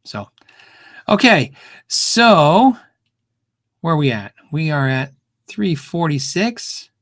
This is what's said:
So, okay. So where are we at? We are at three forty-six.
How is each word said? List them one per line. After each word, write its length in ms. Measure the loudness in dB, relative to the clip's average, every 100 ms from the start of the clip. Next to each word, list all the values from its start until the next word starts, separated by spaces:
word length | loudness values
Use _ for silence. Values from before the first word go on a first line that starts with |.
So, 260 | -14 -14 -14 _ _ _ _ _ -20 -16 -2
okay. 460 | 2 4 4 0 -8 -20 -20 _
So 880 | -4 -2 2 4 6 6 6 4 2 _ _ _ _ _ _ _ _ _ _
where 140 | -4
are 40 | 0
we 140 | 0
at? 220 | -2 -8 _ _
We 200 | -6 -4
are 180 | -2 -2
at 240 | -4 -6 _ _ _ -18
three 280 | -6 -4 -4
forty-six. 1120 | -6 -4 -2 -4 -4 -4 -4 -6 -14 -16 -18 _